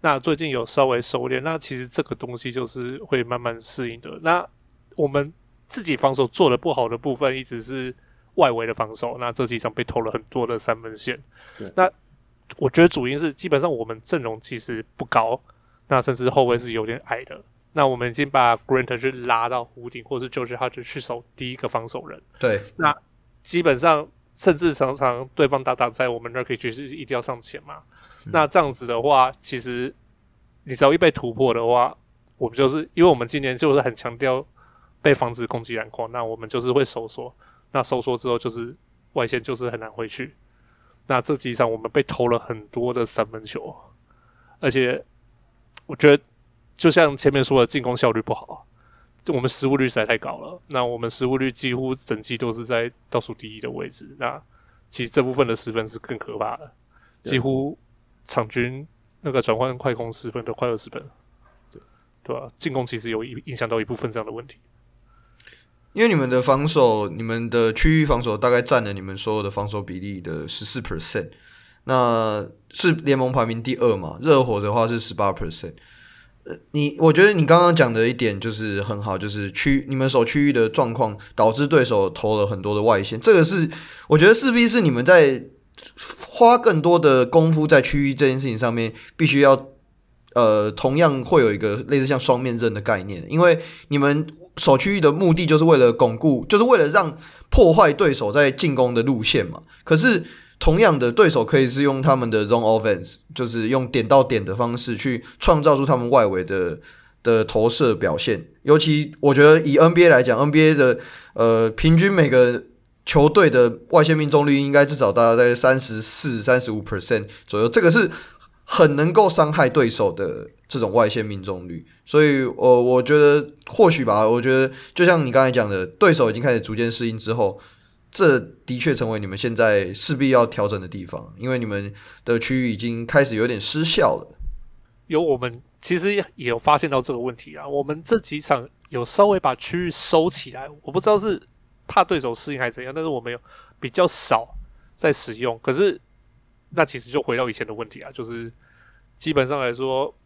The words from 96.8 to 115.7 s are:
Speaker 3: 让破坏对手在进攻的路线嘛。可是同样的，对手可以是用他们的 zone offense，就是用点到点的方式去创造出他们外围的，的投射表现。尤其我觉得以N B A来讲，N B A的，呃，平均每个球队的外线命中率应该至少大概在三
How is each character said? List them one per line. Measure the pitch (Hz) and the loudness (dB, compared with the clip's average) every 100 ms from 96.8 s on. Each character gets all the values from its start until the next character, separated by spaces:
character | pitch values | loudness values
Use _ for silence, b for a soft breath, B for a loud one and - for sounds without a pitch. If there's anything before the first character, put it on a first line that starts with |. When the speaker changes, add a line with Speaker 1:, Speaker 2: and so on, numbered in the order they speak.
| 147 | 4
Speaker 3:
让 | 175 170 151 B B B | 2 0 -6 B B B
破 | - 196 | 6 6
坏 | 165 180 | 8 6
对 | 147 185 | 4 2
手 | 131 107 | 2 -2
在 | 113 143 | 2 2
进 | 135 170 | 2 -2
攻 | 131 127 | 0 0
的 | 120 | 2
路 | 120 123 | 0 0
线 | 107 127 - | 0 -2 -2
嘛。 | - _ b | -10 _ b
可 | - 160 | 0 2
是 | 247 202 165 B B B | 4 0 -2 B B B
同 | - 156 | 2 4
样 | 220 151 | 4 4
的， | 123 | 0
对 | 120 196 | 4 4
手 | 147 | 4
可 | 110 147 | 2 2
以 | 131 | 2
是 | 127 | 0
用 | 143 135 | 0 0
他 | 139 | 2
们 | 135 117 | 2 2
的 | 110 107 | -2 2
zone | 120 | 0
offense， | 110 110 107 95 95 - _ | 2 2 2 -2 -4 -18 _
就 | - | -8
是 | 123 117 110 | -6 -4 -2
用 | 131 123 | -2 -2
点 | 127 110 | -2 2
到 | 139 | 4
点 | 131 120 | 4 0
的 | 95 | -4
方 | 98 120 120 | -4 -4 -4
式 | - 110 | -6 -6
去 | 135 120 B B | -4 -6 B B
创 | - 165 | 2 4
造 | 151 | 4
出 | 139 | 2
他 | 135 135 | 2 0
们 | 120 | 2
外 | 131 | 2
围 | 107 95 | 4 0
的， | 90 98 87 76 b b b b | -4 -4 -4 -6 b b b b
的 | - 113 | 0 0
投 | 110 110 113 | 2 0 0
射 | 113 135 | 2 0
表 | 104 95 76 | 2 -2 -2
现。 | - 101 - _ | -2 -4 -6 _
尤 | 131 151 | 4 4
其 | 151 151 147 - | 4 0 -2 0
我 | 143 | 2
觉 | 135 | 6
得 | 147 160 | 8 8
以 | 156 143 | 6 6
N | 160 | 6
B | 170 | 8
A | 175 | 6
来 | 135 | 6
讲 | 123 113 | 4 2
，N | 143 | 2
B | 147 | 4
A | 156 | 4
的， | 151 131 120 B B B | 6 4 2 B B B
呃， | - 113 113 113 | 0 2 4 2
平 | 113 156 165 | 0 4 4
均 | 196 | 4
每 | 196 147 | 4 4
个 | 127 123 120 - _ _ _ | 6 4 2 -8 _ _ _
球 | - 156 151 | -2 4 4
队 | 156 170 | 6 4
的 | 127 120 113 - | 6 4 2 0
外 | 170 | 2
线 | 156 156 | 4 2
命 | 151 | 2
中 | 151 143 | 2 2
率 | 139 | 0
应 | 139 | 2
该 | 143 | 2
至 | 143 | 2
少 | 143 117 | 2 0
大 | 107 117 | 4 4
概 | 117 | 6
在 | 120 | 4
三 | 120 127 | 4 2